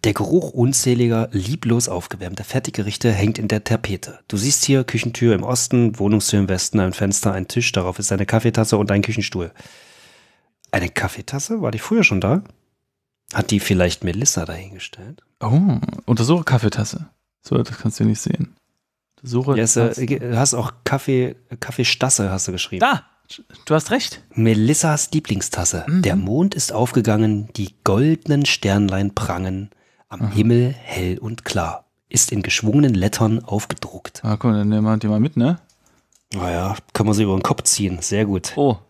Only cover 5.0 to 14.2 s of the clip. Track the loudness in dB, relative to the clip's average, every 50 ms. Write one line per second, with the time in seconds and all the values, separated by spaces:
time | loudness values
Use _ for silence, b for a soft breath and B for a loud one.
5 | -2 -2 -2 2 4 4 4 4 2 0 -2 -2 0 2 4 4 4 4 2 0
6 | 2 4 4 4 2 2 2 2 2 2 0 -2 -2 0 0 0 0 0 0 -2
7 | -2 -2 0 0 0 0 -2 -2 -6 -4 -2 -2 -2 0 0 0 -2 -2 -4 -4
8 | -2 -2 0 0 0 2 0 2 2 2 2 2 2 2 2 0 2 2 2 2
9 | 2 0 -2 -4 -4 -4 -4 -6 -6 -6 B B B B B B B B B B
10 | B B B B B B B B B B B _ _ _ -4 -2 -2 -2 -4 -4
11 | -4 -4 -6 -8 -12 -8 -8 -8 -6 -4 -6 -4 -2 -4 -4 -4 -4 0 0 2
12 | 2 2 2 2 2 2 0 0 -2 -6 -20 _ _ _ _ _ _ _ _ _
13 | _ _ _ _ _ _ -4 -4 -2 0 0 0 2 2 2 2 2 2 0 -2
14 | -4 -4 -4 0